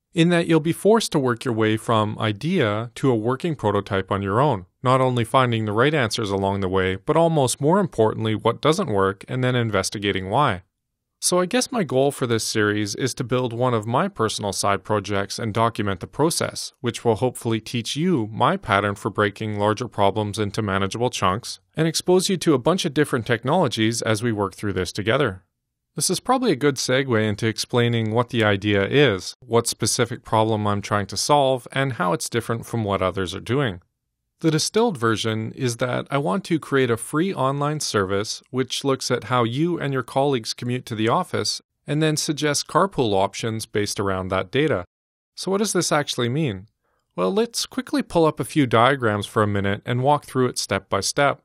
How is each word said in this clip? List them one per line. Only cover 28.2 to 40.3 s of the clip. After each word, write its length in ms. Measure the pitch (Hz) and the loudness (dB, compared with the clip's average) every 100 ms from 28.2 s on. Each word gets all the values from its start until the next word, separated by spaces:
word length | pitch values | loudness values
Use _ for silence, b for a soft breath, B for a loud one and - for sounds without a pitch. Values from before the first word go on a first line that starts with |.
| 120 | 0
the 160 | 117 107 | 2 2
idea 420 | 101 104 101 98 | 2 2 2 4
is, 460 | 131 139 92 - - 123 | 4 4 2 -4 -14 0
what 220 | 117 - | 0 0
specific 560 | - 113 - 113 117 | -2 -2 0 -2 -4
problem 420 | - 110 110 107 104 | 0 2 2 2 0
I'm 160 | 101 | -2
trying 260 | - 104 95 | -2 -4 -2
to 100 | 101 | -4
solve, 500 | - 147 135 131 - | 2 2 4 0 -2
and 180 | 135 135 | -4 -2
how 220 | 117 180 | -2 -2
it's 160 | 165 - | -2 -2
different 360 | 117 - 113 - | -4 -2 -6 -4
from 200 | 117 101 | -4 0
what 160 | 95 | 0
others 340 | 92 98 90 95 | 0 -2 -4 -6
are 60 | |
doing. 400 | 95 135 123 87 _ _ _ _ _ - | -2 0 -2 -4 _ _ _ _ _ -2
The 100 | 160 | 0
distilled 460 | 151 - 214 240 135 | 0 0 0 0 2
version 540 | 113 107 113 110 117 | 0 0 0 -4 -6
is 260 | - 123 117 | -4 -4 -2
that 300 | 123 127 127 | -2 -2 -2
I 80 | 143 | -2
want 280 | 165 190 - | -2 -2 -2
to 140 | 160 | -4
create 300 | - 135 123 | 0 0 2
a 60 | 113 | 0
free 380 | - 151 190 | -2 -2 -2
online 480 | 156 131 143 143 151 | -2 -2 0 -2 -4
service 600 | - 107 95 98 104 - - | -2 0 0 0 -4 -8 -6
which 340 | 127 127 - 139 | -4 -4 -2 -2
looks 260 | 131 - | -2 -2
at 140 | 120 107 | -4 0
how 180 | 123 | 0
you 340 | 117 127 175 165 | 0 0 -2 -2
and 140 | 143 | -4
your 100 | 131 | -4
colleagues 520 | - 139 143 | -2 0 2